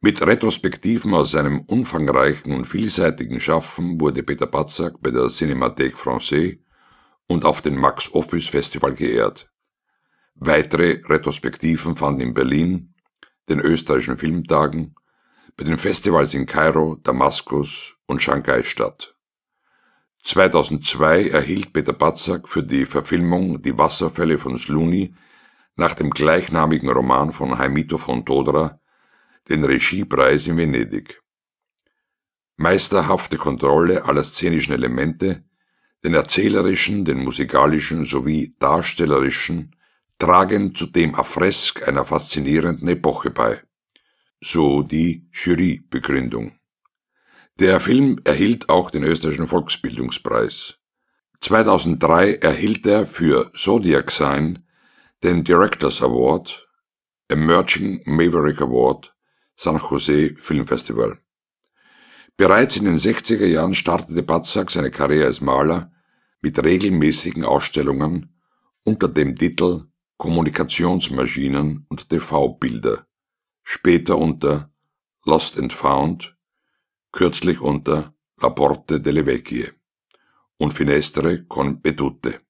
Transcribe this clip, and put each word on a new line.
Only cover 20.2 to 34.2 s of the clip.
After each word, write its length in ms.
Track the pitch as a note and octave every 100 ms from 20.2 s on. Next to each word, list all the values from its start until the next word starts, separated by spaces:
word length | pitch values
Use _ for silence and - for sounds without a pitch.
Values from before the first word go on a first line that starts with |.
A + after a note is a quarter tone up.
Zweitausendzwei 1080 | - - F#2+ E2 C#2 D2+ - - D#2 E2+ G2
erhielt 420 | D2+ C#2+ F#2+ G2
Peter 220 | D#2+ D2
Patzak 560 | - D#2 - - F2 -
für 120 | F#2
die 220 | C2+ C#2
Verfilmung 800 | C2+ D2 D2 F2 F2 F2 F#2 D2
Die 160 | C#2+ A#1+
Wasserfälle 580 | D#2 - E2 E2 E2+ D2+
von 220 | C2+ B1
Slunj 560 | - D2 E2 F2+ F#2+ - _ _ _ _ _ -
nach 180 | E2+
dem 160 | - D2
gleichnamigen 800 | C#2 D2+ E2+ F2+ E2 D#2 D#2+ C2+
Roman 420 | B1+ B1+ B1+ D#2
von 240 | - C2+ B1
Heimito 400 | C2+ C#2+ D2+ D#2+
von 300 | - B1 A#1
Todra 520 | C2+ C#2 C#2+ D#2+ - _ _ _ _ _ _ _
den 160 | D#2+
Regiepreis 840 | C#2+ C2+ - F#2 G2 C2+ C2+ D2 D#2
in 80 | E2
Venedig. 680 | D#2+ C2 A1 G1+ - - _ _ _ _ _ _ _ _ _ _ _ _ _ _
Meisterhafte 800 | D#2+ F#2+ - G2 D#2+ F#2+ - D#2
Kontrolle 680 | D2+ B1+ C2+ D2 E2+ F#2
aller 200 | - C#2+